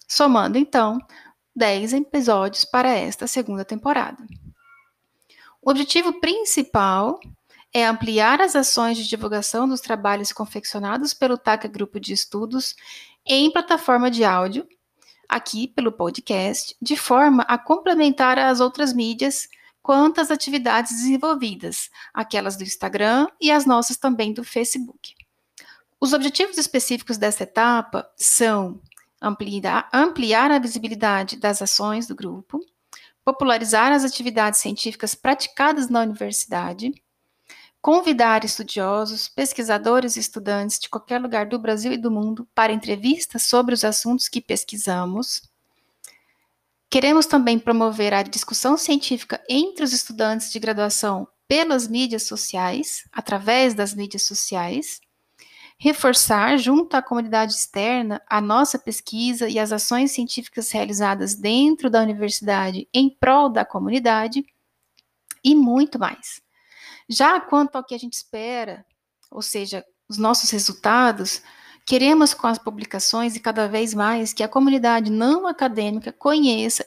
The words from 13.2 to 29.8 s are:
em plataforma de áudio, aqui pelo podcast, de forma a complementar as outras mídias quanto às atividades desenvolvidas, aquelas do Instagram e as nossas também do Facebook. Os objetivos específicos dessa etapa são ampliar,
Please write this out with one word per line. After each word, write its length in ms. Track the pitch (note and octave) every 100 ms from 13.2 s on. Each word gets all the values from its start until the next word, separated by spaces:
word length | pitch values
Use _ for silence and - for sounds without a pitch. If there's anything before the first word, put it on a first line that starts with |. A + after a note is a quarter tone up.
| -
em 240 | C4+ D4+
plataforma 580 | E4+ E4+ E4 D4+ B3 B3
de 140 | A#3
áudio, 420 | G#3+ F#3 F#3 A3+ F4 _ _ _ _ _ -
aqui 380 | A3+ - G#3+ B3+
pelo 240 | - A#3
podcast, 840 | A3 F3 F3 - G3 F#3+ - - -
de 160 | A#3+ D4
forma 460 | - B3+ D4 B3+ -
a 100 | A#3+
complementar 800 | - E4+ F#4 E4+ D4 C4+ B3+ C4
as 220 | C4 B3
outras 320 | B3+ C4 C#4+
mídias 560 | B3 A3+ A#3 C#4 C4+ - _ _ _
quanto 380 | - C#4 D4+ E4
às 100 | D4+
atividades 640 | D4+ - C#4 A#3+ A3 A#3
desenvolvidas, 960 | A#3 B3+ C4+ D#4 D4 A#3 F#3 E3+ - - - -
aquelas 440 | - A3 G#3 G3 F#3+
do 60 |
Instagram 640 | F#3+ - G3 G3 G#3 B3 D4+ -
e 100 | D4+
as 160 | D4 C4+
nossas 300 | A#3+ A#3+ B3+
também 360 | C4+ A#3 G#3+
do 120 | G#3+
Facebook. 680 | A#3+ A#3+ A#3+ C4+ A#3+ - - - _ _ _ - - - _ -
Os 120 | C4+
objetivos 440 | C#4+ C#4 D4 F#4+ F4+
específicos 600 | D4 B3+ - A#3+ - A3
dessa 240 | G#3 G#3
etapa 640 | F#3+ - A#3 A#3 A3+ G3 - -
são 640 | - - A3+ G#3 F#3 F#3+ - _ _ _
ampliar, 680 | G#3 G3+ G3+ G3+ F#3+ F#3+